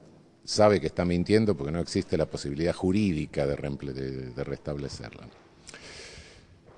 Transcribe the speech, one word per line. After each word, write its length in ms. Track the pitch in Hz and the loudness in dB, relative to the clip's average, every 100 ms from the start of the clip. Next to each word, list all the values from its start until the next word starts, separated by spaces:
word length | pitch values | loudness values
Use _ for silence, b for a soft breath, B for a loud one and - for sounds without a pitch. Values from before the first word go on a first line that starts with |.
| - - - _ | -20 -20 -20 _
sabe 380 | - - 107 98 | -4 6 8 6
que 60 | 76 | 2
está 180 | - 87 | 0 0
mintiendo 500 | 87 87 104 110 85 | 2 4 4 4 0
porque 160 | 71 | -2
no 80 | 85 | -4
existe 380 | 82 101 - 87 | -2 -2 0 0
la 80 | 78 | 0
posibilidad 480 | 76 71 71 85 | -2 -6 -2 0
jurídica 720 | - 92 95 104 78 73 - 69 | 0 2 2 2 0 -2 -2 0
de 100 | 69 | -2
reemple-, 380 | 71 69 69 | -4 -6 -6
de, 380 | 65 67 65 64 | -6 -6 -6 -8
de 120 | 60 | -8
restablecerla. 840 | 69 69 - 71 67 - 58 - - - - - B B B B B B B B B - - | -8 -8 -6 -6 -6 -10 -14 -16 -20 -20 -20 -20 B B B B B B B B B -20 -20